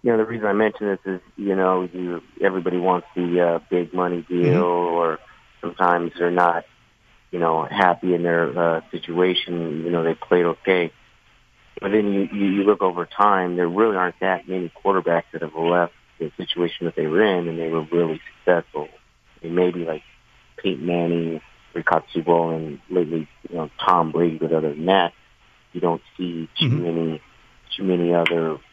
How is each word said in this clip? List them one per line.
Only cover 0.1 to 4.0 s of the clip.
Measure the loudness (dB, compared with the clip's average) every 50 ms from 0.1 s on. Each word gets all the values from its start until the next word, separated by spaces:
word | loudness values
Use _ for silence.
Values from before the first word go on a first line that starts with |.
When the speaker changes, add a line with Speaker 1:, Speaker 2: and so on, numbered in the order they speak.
Speaker 1:
know, | 2
the | 2 2
reason | 0 -2 -4 -2
I | 0 2
mention | 2 2 0 0 -2 -4
this | -4 -4 -4 _
is, | -8 -8 -8 _ -16 _
you | -8 -2 -2 0
know, | 2 2 2 2 0 -2 -4 -6
you, | -8 -6 -6 -8 -8 -12 -16 _ 0
everybody | 0 0 0 0 -2 -2 -2
wants | 0 2 2 0 0 -2 -6 -6
the, | -4 -2 0 2 2
uh, | 2 2 2 -2 -2 _
big | -2 -2 -2 -2 -2
money | -2